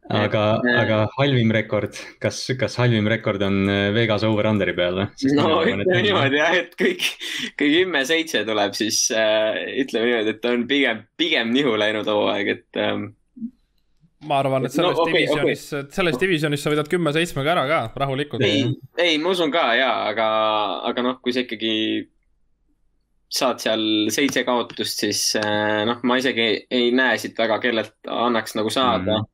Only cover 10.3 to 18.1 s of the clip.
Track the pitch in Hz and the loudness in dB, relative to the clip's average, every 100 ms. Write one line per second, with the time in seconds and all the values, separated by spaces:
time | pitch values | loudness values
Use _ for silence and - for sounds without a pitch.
10.3 | 110 120 120 120 143 131 110 107 - 165 | -2 -2 -2 0 0 0 -2 -8 -6 -2
11.3 | 151 113 123 143 107 107 107 104 104 104 | 0 2 2 2 2 0 0 0 0 0
12.3 | 101 104 104 _ - 104 104 104 - _ | 0 -2 -4 _ -4 -4 -4 -8 -14 _
13.3 | - 233 _ _ _ _ _ _ _ 147 | -14 -14 _ _ _ _ _ _ _ -2
14.3 | 143 135 135 127 139 175 147 165 165 147 | 0 2 0 0 0 2 2 2 2 2
15.3 | 147 143 120 - 147 143 - 180 156 190 | 2 0 -2 -6 -8 -6 -2 0 0 0
16.3 | 170 156 147 156 151 151 180 160 151 170 | 0 0 -2 0 -2 0 0 0 0 -2
17.3 | 147 139 175 135 160 113 - 139 | -2 0 0 2 0 -2 -4 -4